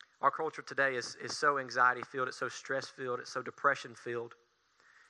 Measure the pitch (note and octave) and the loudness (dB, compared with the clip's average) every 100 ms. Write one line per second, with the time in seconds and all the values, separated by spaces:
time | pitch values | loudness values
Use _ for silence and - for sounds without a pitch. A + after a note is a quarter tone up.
0 | - - C#3 - D#3 C#3+ - C3+ C#3 B2 | -20 2 2 2 -4 -6 -6 2 2 2
1 | A2+ - A#2 - D3 C#3 B2+ B2 B2 B2 | -4 -8 -8 0 2 2 0 4 4 4
2 | A2+ C3+ B2+ - B2+ - - C3+ C3 - | -2 -4 -2 -2 -6 -6 -4 -4 -4 -8
3 | B2+ B2 B2 C3 B2 - C#3+ C3 B2+ A2+ | -6 -4 -6 -8 -8 2 2 2 -2 -10
4 | B2 A#2+ A#2 - _ _ _ _ _ - | -6 -6 -6 -12 _ _ _ _ _ -20